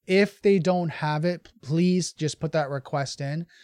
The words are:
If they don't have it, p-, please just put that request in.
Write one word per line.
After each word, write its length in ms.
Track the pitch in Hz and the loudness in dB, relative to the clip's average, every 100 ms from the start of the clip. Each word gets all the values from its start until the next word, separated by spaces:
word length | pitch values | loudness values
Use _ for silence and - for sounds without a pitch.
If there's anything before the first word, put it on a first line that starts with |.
| - | 0
If 360 | 190 202 - | 2 2 2
they 160 | 208 196 | 4 4
don't 320 | 180 180 170 | 2 0 -2
have 340 | - 151 151 | -4 -2 0
it, 200 | 175 175 | -2 -4
p-, 60 | - _ | -10 _
please 500 | 127 160 180 180 156 | -2 2 4 2 0
just 280 | - 151 - | -4 -6 -4
put 120 | 160 | -4
that 160 | 160 139 | -2 -2
request 520 | 139 - 147 135 - | -6 -4 -4 -4 -6
in. 260 | 139 156 170 - | -6 -6 -8 -16